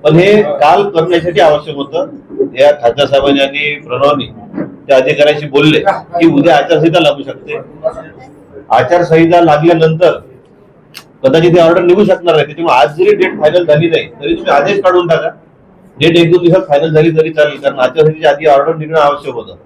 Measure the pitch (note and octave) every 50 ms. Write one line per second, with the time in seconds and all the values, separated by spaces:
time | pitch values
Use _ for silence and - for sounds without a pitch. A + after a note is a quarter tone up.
0 | C#3+ D3+ D#3+ E3+ F#3 G3+ G#3 G#3 G3+ - - - D3 D3+ F3 G3 G3+ G3 - D#3+
1 | D#3+ F3+ F3 E3+ D#3+ F3 D#3 G3 F3 D#3 D3+ C#3+ - D#3 C#3+ C#3 C#3 C#3 D3 E3+
2 | F#3 - - - - - C#3+ - C3+ A#2 A2+ B2+ C#3 D3 C#3+ - A#2+ A#2 A#2 C#3
3 | C#3+ B2 C#3 C#3 C#3 C#3+ C#3 C#3 C#3 C3+ C#3 D3 D3 D3 D3 D3 - A#2 B2 B2+
4 | C#3 D3 D3 C#3 A#2+ - - - - - - - - - - - - C#3 C3+ C3
5 | B2+ D3 D#3 C#3 D3 D3+ D3 D3 D3 C#3+ C3 C#3+ D3 D#3 - - - G3 F3 E3+
6 | - - - E3+ E3 E3 C#3+ C#3 - E3+ D#3 C#3+ C#3 - E3 D3+ D#3 E3+ D#3 F3
7 | D#3 D3 C#3+ C#3 - C3+ A#2+ - - D3 D3+ - - - - - - - - -
8 | - - - - - - - - - _ - - - - A2+ B2 B2+ - F3 F3
9 | E3+ - D#3+ E3 E3 E3 F3 F3 E3+ D#3+ D3 D3 D#3 E3+ E3+ D#3+ D#3+ D#3+ D#3+ D#3+
10 | F3+ D#3 - - - - - - _ _ _ _ _ _ _ _ _ _ - -
11 | - _ _ _ - C3 C#3 D#3+ E3+ F3 E3 F3 E3 E3 E3+ F#3 F3 F3 F3+ G3+
12 | G#3 F3+ F#3 - E3+ F3 D#3+ D3+ D3 D3+ C#3+ E3+ E3 D#3+ B2+ - D3+ D3 D3+ E3
13 | F#3 G#3 G#3 - F#3 F3 - - D3+ D3+ E3 F3+ F3 D#3 D3+ D3+ E3+ E3+ D#3+ D3
14 | - - - - C#3 D#3+ E3+ - - C#3 C#3+ C#3+ C#3+ G3 G3+ G3 F#3+ F3+ F3+ F3+
15 | E3+ E3 D#3+ D#3 E3 - - - _ _ _ _ _ _ _ _ _ _ _ B2
16 | C#3+ E3+ D#3+ E3+ E3+ D#3+ F3 F3 F3 E3+ F3+ F#3 - - D3 C#3+ D#3+ D#3+ D3+ D3+
17 | D#3 E3 D#3 D#3+ D#3+ E3 D#3 D3+ D3 D3 C#3 - C#3+ C#3 C3+ C3+ B2+ B2+ - D#3+
18 | D3+ D#3 D#3 D#3 D#3+ D3 C#3 C#3+ D#3+ D#3 C#3+ C#3 C#3+ D#3+ E3 D#3 D#3 D3+ D#3+ D#3
19 | D3 C#3+ C#3+ C#3 - C#3 B2 A#2 G2 F#2 F2 F2 _